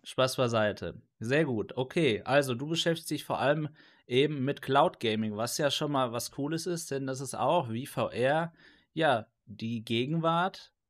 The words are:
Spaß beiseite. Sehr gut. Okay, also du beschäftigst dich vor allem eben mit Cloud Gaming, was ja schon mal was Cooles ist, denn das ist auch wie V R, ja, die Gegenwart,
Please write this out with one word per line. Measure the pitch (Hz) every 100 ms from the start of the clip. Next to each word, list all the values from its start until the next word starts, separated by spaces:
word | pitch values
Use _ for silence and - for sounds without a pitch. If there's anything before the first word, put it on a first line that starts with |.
Spaß | - - 127 -
beiseite. | 123 113 104 95 85 87 - -
Sehr | 110 143
gut. | 151 110 98 -
Okay, | 131 175 147 101
also | - 139 131
du | 120 147
beschäftigst | 165 170 165 -
dich | 147
vor | - 117
allem | 131 156 151 - - _ -
eben | 127 143 147
mit | 131 -
Cloud | - 139 175 -
Gaming, | 113 107 110 104
was | 117 -
ja | 147
schon | - 151
mal | 139 123
was | 117 -
Cooles | - 143 160 180
ist, | 170 -
denn | 135 135
das | 131
ist | 135
auch | - 123 175 120
wie | 113 143
V | - 110
R, | 110 127 156 165 - - - _
ja, | 156 160 117 - _ -
die | 104 113 117
Gegenwart, | 113 117 131 165 165 165 185 - - _